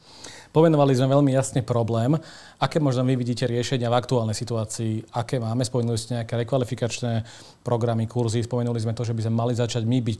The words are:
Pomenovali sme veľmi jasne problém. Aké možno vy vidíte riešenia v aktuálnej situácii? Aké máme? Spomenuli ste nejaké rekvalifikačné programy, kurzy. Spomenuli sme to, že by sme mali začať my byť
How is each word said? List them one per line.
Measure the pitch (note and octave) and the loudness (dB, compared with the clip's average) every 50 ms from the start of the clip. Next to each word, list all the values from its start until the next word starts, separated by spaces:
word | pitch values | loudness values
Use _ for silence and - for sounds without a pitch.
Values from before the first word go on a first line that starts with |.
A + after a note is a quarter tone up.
| _ - - - - - - - - | _ -20 -20 -20 -18 -18 -18 -20 -8
Pomenovali | - - D3+ E3 E3+ D#3 D3 C#3+ C#3 C3 | 0 4 6 6 6 6 6 6 6 4
sme | A#2+ C3 C3 | 4 4 4
veľmi | C3+ C#3+ D3 C#3 C3 | 4 6 4 4 4
jasne | C3+ C3 - - C3+ | 2 0 0 0 -2
problém. | A#2 - A#2+ A#2 A#2 A2+ A2+ A2+ A2+ B2+ D#3 D3+ - - - - - - - | 0 0 0 0 0 0 0 0 2 2 0 0 -2 -8 -20 -20 -20 -14 -6
Aké | - C#3 C3+ - E3 | -2 -2 0 2 2
možno | D3 C#3 B2 B2+ B2+ | 2 2 2 2 2
vy | B2+ C3+ B2 | 2 2 0
vidíte | B2 A#2+ B2 - C3+ | 0 -2 -2 -2 -2
riešenia | A#2 A#2 A#2+ A#2+ - C#3 B2 A#2+ A#2 | -2 0 -2 -2 -2 -2 -2 0 2
v | A#2+ B2 | 0 0
aktuálnej | A#2 - C3+ A#2+ A2+ A2 G#2+ | 2 2 0 0 2 0 -2
situácii? | - A#2+ - A#2+ A2+ G#2+ - - - A#2 A2 A2 A2+ - - - | -4 -4 -4 -4 -4 -4 -4 -4 -4 -4 -2 -2 -4 -6 -6 -6
Aké | A#2+ A2+ - C#3+ B2+ A2+ | -6 -4 -2 -2 -4 -2
máme? | A2 A2+ B2+ | -2 -2 -2
Spomenuli | B2+ - - B2 A#2 A#2+ A#2 A2+ | -2 0 0 0 0 0 -2 -2
ste | - - B2 | -4 -4 -6
nejaké | A#2 A2+ A2+ B2 A#2 | -6 -4 -4 -2 -4
rekvalifikačné | A#2+ A2+ C#3+ C3 B2 - B2 - B2 A2+ - - B2 A#2+ A2+ A2 A2+ - - - - - - _ | -2 0 0 0 0 -2 -4 -4 -4 -4 -4 -4 -4 -2 -2 -2 -4 -6 -12 -20 -20 -20 -18 _
programy, | - - B2 A#2 A#2+ A#2 A2+ A2+ A2+ | -4 -2 0 0 0 0 0 0 -2
kurzy. | A2 - B2 A#2+ A2+ G#2+ A#2+ | -2 -2 -2 0 0 0 -2
Spomenuli | A2 A2+ B2+ A#2+ A#2+ A#2+ A#2+ A#2 | -2 -2 -2 -2 -2 -2 -2 -2
sme | G#2+ A#2 A2+ | -2 -4 -4
to, | - A#2 | -4 -4
že | A2+ | -4
by | A#2+ A2 G#2+ | -2 -2 -2
sme | A2+ A2+ | 0 0
mali | A#2 A#2 B2 B2 | 0 0 0 0
začať | A2 A#2+ A2+ - A#2+ A2 | 0 0 0 -2 -2 0
my | A2+ B2+ C3 | 2 2 2
byť | A#2 A2+ G#2+ | 0 0 -4